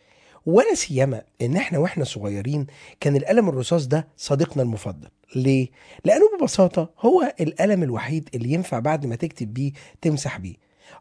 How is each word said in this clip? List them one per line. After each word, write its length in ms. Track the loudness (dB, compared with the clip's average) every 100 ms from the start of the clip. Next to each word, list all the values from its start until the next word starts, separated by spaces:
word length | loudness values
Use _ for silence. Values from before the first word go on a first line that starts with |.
| _ _ _ -10 2
ولا 280 | 4 4
سيما 480 | 0 -2 0 0 -2 -10 _
ان 160 | -2 -2
احنا 220 | -2 -2
واحنا 260 | -2 -2
صغيرين 640 | -6 -6 -6 -6 -4 -4 -6 -12 -20 -6
كان 160 | 0 0
القلم 320 | 4 2 2
الرصاص 380 | -2 0 -2 0
ده 220 | -2 -4 _
صديقنا 460 | -4 0 0 0
المفضل. 460 | -2 -4 -8 -14 -18 _ _ -2
ليه؟ 320 | 2 2 0 -8 -20 -4
لانه 200 | 2 6 6 4
ببساطة 520 | -2 4 2 2 -4 _
هو 340 | 4 4 2 -2
القلم 420 | -4 0 0 2
الوحيد 460 | 0 -2 -4 -6 -6
اللي 180 | -8 -4
ينفع 260 | -2 -2 -2
بعد 280 | -2 -2 -4
ما 100 | -4
تكتب 380 | -6 -6 -8
بيه 180 | -4 -6 -6 -20 _
تمسح 360 | -2 -2 -4 -8
بيه. 260 | -12 -14 _ _ -20 -2